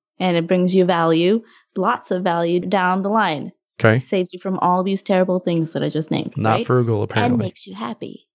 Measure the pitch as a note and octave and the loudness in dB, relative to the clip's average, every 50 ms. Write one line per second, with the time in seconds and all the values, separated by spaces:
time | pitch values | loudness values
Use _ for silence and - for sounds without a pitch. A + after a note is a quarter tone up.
0 | _ _ _ - F#3 F#3 E3+ E3+ E3+ E3+ F#3 F3+ F3+ F3+ F3+ F#3+ F3+ F3 F3+ E3+ | _ _ _ -4 -2 0 0 0 0 2 2 2 2 2 4 4 4 4 2 2
1 | E3 E3 E3 E3 E3+ F3+ G#3+ A#3 A#3 - _ _ _ _ - G3 F#3 G#3+ B3 - | 2 2 4 4 4 2 2 0 -2 -6 _ _ _ _ -6 -4 -2 -2 -2 -4
2 | - - G3 F3+ F#3 F#3 E3+ E3+ E3+ E3+ F3 F3+ F3+ F#3 G#3 G3 F#3 F3+ F#3 G3 | -4 -4 -4 -2 0 0 0 0 0 0 0 -2 0 0 0 0 2 2 0 0
3 | F#3+ G3+ G#3+ A3+ G#3 F3+ D#3 C#3 C3 - - _ _ _ _ - - A2+ A2 C3 | 0 0 0 0 0 0 -2 -4 -6 -10 -14 _ _ _ _ 0 2 4 4 2
4 | - - G#3 F#3+ F#3 - - F3+ - F#3+ F#3 - - F3+ F3+ F#3 F#3 G3 G3 G3 | 0 -2 -2 -2 -2 -2 -6 -10 -6 -6 -2 0 2 2 2 2 0 0 -2 -2
5 | - - G3 F#3 F#3 F#3 F3+ F#3 - F#3 E3+ E3 D#3+ D#3 - - D3+ D3+ - D3+ | 0 0 2 2 2 2 0 -2 -2 0 0 0 -2 -2 -4 -4 -4 -4 -2 -4
6 | E3 - - - - - - - G#2 A2 A2+ G#3+ A#3 - B2+ B2 A#2+ A#2 A2+ G2+ | -4 -2 -2 -4 -4 -4 -6 -2 0 0 0 0 0 2 2 2 2 2 0 -2
7 | G#2 G2+ - - - B3 B3 A#3 G3+ F#3 - - - G3 F#3+ G3 A#3 A#3+ A3+ - | -2 -2 -2 0 0 0 0 0 -2 -4 -6 -10 -14 -14 -12 -12 -10 -10 -10 -10
8 | - - - - _ _ _ | -12 -14 -14 -16 _ _ _